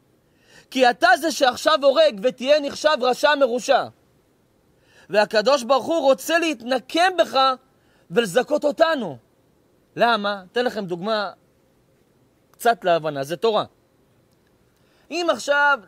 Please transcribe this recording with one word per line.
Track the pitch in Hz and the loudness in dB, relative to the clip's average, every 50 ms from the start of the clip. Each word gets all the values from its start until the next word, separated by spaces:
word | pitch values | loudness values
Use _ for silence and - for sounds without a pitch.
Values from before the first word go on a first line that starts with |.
| _ _ _ _ _ _ _ _ _ _ _ - _ _ | _ _ _ _ _ _ _ _ _ _ _ -20 _ _
כי | - 262 254 240 | -2 2 2 2
אתה | 247 - 330 349 370 | 2 2 2 2 2
זה | 285 294 330 | 2 0 -2
שעכשיו | 233 - 285 247 247 - - 302 311 277 | -2 0 0 0 0 0 0 0 0 2
הורג | 277 277 254 320 320 285 226 190 202 | 2 2 4 4 4 2 2 0 -2
ותהיה | 254 - - 240 269 294 311 | -4 -4 -2 0 0 2 2
נחשב | 285 269 202 - - 302 311 247 | 0 -4 -6 -2 -2 0 0 0
רשע | 247 254 247 - - 294 302 | 0 -2 0 0 0 0 2
מרושע. | 277 277 226 240 247 - - 262 202 143 110 - _ _ _ _ _ _ _ _ _ _ _ _ _ _ _ _ _ _ _ _ _ _ - | 2 0 0 0 -2 0 0 0 0 0 -4 -10 _ _ _ _ _ _ _ _ _ _ _ _ _ _ _ _ _ _ _ _ _ _ -2
והקדוש | 170 208 208 - - 214 202 247 285 277 240 | 0 0 0 2 0 0 2 2 2 2 2
ברוך | 226 277 254 202 | 0 0 0 0
הוא | 285 330 330 | 0 -2 2
רוצה | 269 277 269 262 - - 320 339 | 2 2 2 2 0 -2 0 0
להתנקם | 339 320 294 220 226 247 262 247 - - - 320 359 381 370 | 0 -2 -4 -6 -4 -4 -4 -4 -4 -4 0 0 2 2 2
בך | 339 302 220 226 269 262 269 254 254 _ _ _ _ _ _ _ _ _ - | 0 0 0 0 0 0 0 0 -4 _ _ _ _ _ _ _ _ _ -4
ולזכות | 165 233 233 185 165 247 - - 294 294 294 | -2 -2 -2 0 0 0 0 0 0 -2 -2
אותנו. | 294 - - 330 330 320 269 220 165 131 117 _ _ _ _ _ _ _ _ _ _ _ _ _ _ _ | -2 0 2 2 2 0 -2 -4 -8 -10 -14 _ _ _ _ _ _ _ _ _ _ _ _ _ _ _
למה? | 156 214 240 233 208 202 202 202 196 185 180 | 0 0 0 0 0 -2 -6 -6 -8 -12 -8
אתן | - 240 247 | -4 -4 -4
לכם | 247 - 214 202 | -4 -4 -6 -8
דוגמה | 165 180 170 180 220 220 208 202 170 - - _ _ _ _ _ _ _ _ _ _ _ _ _ _ _ _ _ _ _ _ _ _ | -8 -8 -8 -6 -4 -4 -4 -6 -8 -10 -16 _ _ _ _ _ _ _ _ _ _ _ _ _ _ _ _ _ _ _ _ _ _
קצת | _ - - 233 233 - - | _ -2 0 0 0 0 0
להבנה, | 180 170 160 151 156 147 139 139 | 0 0 0 0 -4 -6 -6 -6
זה | 143 175 | -6 -6
תורה. | - - 226 208 202 135 - _ _ _ _ _ _ _ _ _ _ _ _ _ _ _ _ _ _ _ _ _ _ _ _ _ _ _ - | -4 -2 0 0 -2 -2 -4 _ _ _ _ _ _ _ _ _ _ _ _ _ _ _ _ _ _ _ _ _ _ _ _ _ _ _ -10
אם | 285 349 349 330 | -8 -4 -2 -2
עכשיו, | 277 214 - 277 285 285 285 285 277 226 190 | -4 -2 -2 -2 0 2 2 2 2 0 -4